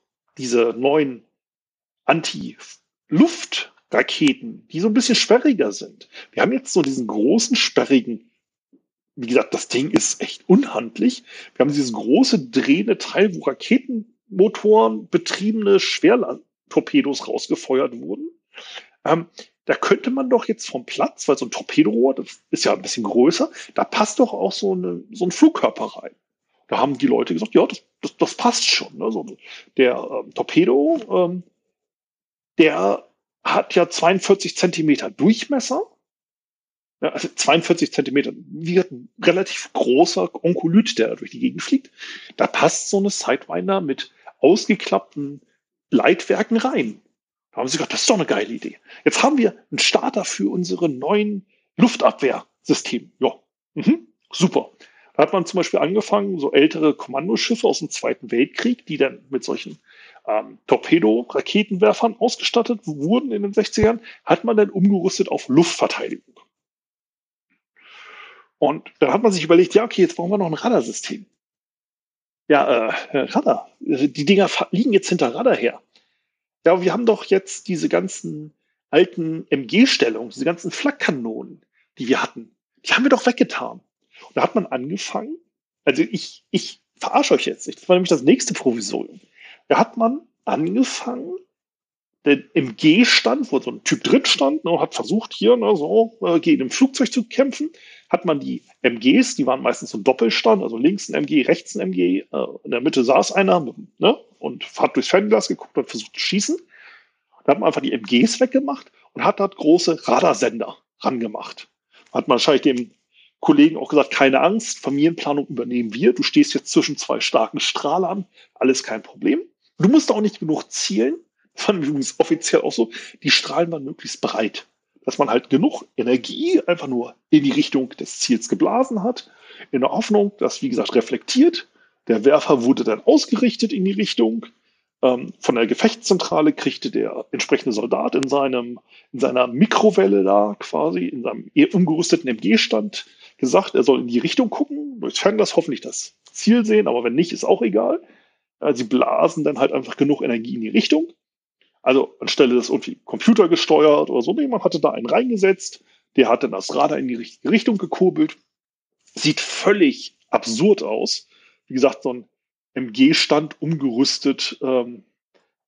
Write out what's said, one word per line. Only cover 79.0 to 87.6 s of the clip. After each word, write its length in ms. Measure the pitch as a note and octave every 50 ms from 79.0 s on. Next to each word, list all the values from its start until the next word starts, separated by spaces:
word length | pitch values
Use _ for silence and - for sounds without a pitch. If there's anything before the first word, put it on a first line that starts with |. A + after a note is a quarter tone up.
| - - - F3+ D#3+ D#3+ D#3+ D#3+ - -
M-G-Stellungen, 800 | C#3+ C#3 C3 A2+ D3+ G#3 C4 C4 - - - A#2 A2 A2 A#2+ A2
diese 140 | - B2+ C3+
ganzen 260 | D#3+ F3 E3+ - F3
Flakkanonen, 920 | - - - C#4+ C#4+ - - - D#3+ C3 A#2 A2+ A2 B2 - - - _ _ _ _ _ _ _ _ -
die 80 | C3
wir 160 | A2+ C3 - -
hatten, 320 | - - - A2+ _ _ _ _ _ _ _ -
die 60 | - -
haben 100 | - B3+
wir 80 | C#4
doch 160 | C4 A3 -
weggetan. 540 | B3 A#3+ - B3 - - - B2 A#2 - F#3 _ _ _ _ _ _ _ _ - -
Und 80 | -
da 80 | C3+ B2
hat 100 | - -
man 120 | A3 F#3
angefangen, 720 | - C3 B2+ B2+ D3 F#3 G3 - - - G3+ G#3+ C#4+ E4 - _ _ _ _ _ _ _ _ -
also 180 | - B3+ - -
ich, 420 | - G#3+ F3 - - - - _ - -
ich 280 | - - - - _ _ _ _
verarsche 400 | - - - - - D4 - D#3+
euch 120 | B2 -
jetzt 200 | - - -